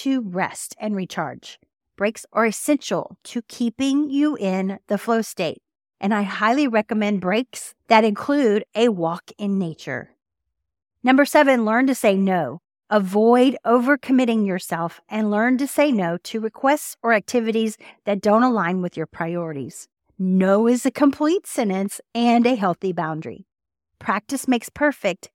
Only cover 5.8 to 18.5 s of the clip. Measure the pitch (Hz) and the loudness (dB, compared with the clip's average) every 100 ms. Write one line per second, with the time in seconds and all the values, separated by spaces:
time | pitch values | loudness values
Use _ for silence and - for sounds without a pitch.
5.8 | _ _ 196 214 196 - 214 262 285 220 | _ _ -2 -2 -2 -2 0 2 2 0
6.8 | 214 214 208 208 180 214 262 - - - | 0 -2 -2 -2 0 -2 -4 -10 -18 -20
7.8 | _ 220 220 202 - 285 247 208 - 214 | _ 4 4 0 -2 0 2 0 -2 0
8.8 | 240 190 165 170 - - 202 196 170 156 | 0 2 -4 -4 -12 -10 -4 -2 -4 -6
9.8 | - 123 - _ _ _ _ _ _ _ | -10 -10 -10 _ _ _ _ _ _ _
10.8 | _ _ 240 262 285 311 277 254 214 226 | _ _ 2 4 4 6 6 4 2 2
11.8 | 262 254 226 196 190 185 139 151 _ _ | 0 2 2 2 2 0 -2 -6 _ _
12.8 | _ 214 190 202 226 247 254 247 - 247 | _ 0 2 2 4 6 4 2 2 2
13.8 | 247 285 - 254 254 226 202 185 - 165 | 4 0 2 2 2 0 0 -2 -4 -6
14.8 | 165 - _ 214 214 208 233 254 277 - | -6 -8 _ -4 -2 0 2 0 -2 0
15.8 | 294 226 170 175 - 220 220 - 269 302 | 2 2 0 -4 -6 -8 -8 -2 0 0
16.8 | - - 233 220 - 247 226 226 220 - | -2 -6 0 0 0 -2 0 0 -2 -4
17.8 | - - - 202 214 214 254 | -18 -12 -6 -2 2 4 4